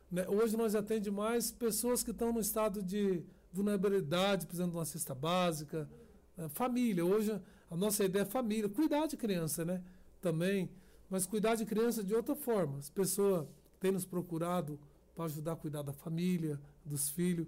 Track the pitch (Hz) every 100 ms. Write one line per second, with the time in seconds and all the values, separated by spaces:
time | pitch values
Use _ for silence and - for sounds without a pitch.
0 | - 175 185 196 233 220 226 208 208 220
1 | 208 202 214 240 233 - 233 - 240 247
2 | - 208 233 233 214 220 220 208 180 208
3 | 202 175 - - - 175 208 208 196 196
4 | 151 175 196 196 156 170 180 170 160 165
5 | - 127 156 180 180 151 151 165 143 -
6 | - - - - 160 - 254 247 240 185
7 | 170 208 214 208 - - - 165 208 208
8 | 196 190 196 254 240 220 208 214 302 294
9 | 311 294 226 180 160 170 165 180 180 -
10 | - - 180 160 180 196 170 - - -
11 | - 190 185 220 214 226 226 208 233 233
12 | 190 220 240 285 - 220 156 139 139 -
13 | 185 190 202 185 143 - - - 202 190
14 | 185 175 175 165 170 180 147 147 - -
15 | _ - 165 151 156 160 160 147 143 135
16 | - 165 180 180 160 143 - - - 143
17 | - - 175 170